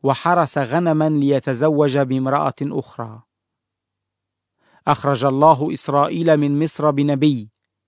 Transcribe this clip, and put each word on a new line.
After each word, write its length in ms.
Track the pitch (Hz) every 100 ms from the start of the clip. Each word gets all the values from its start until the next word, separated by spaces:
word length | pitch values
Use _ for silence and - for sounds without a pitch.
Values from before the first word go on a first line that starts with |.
وحرس 540 | 139 135 170 175 151 -
غنما 500 | 127 151 170 156 156
ليتزوج 880 | 156 139 139 135 120 156 147 147 135
بامرأة 560 | 135 131 131 143 147 -
أخرى. 600 | 143 160 - - 117 110 _ _ _ _ _ _ _ _ _ _ _ _ _ _ _ _ -
أخرج 380 | 147 139 135
الله 480 | 139 135 156 147 151
إسرائيل 640 | 170 - 143 151 165 165 151
من 280 | 143 143
مصر 260 | 156 - 151
بنبي، 600 | 143 143 139 151 135 107 _ _ _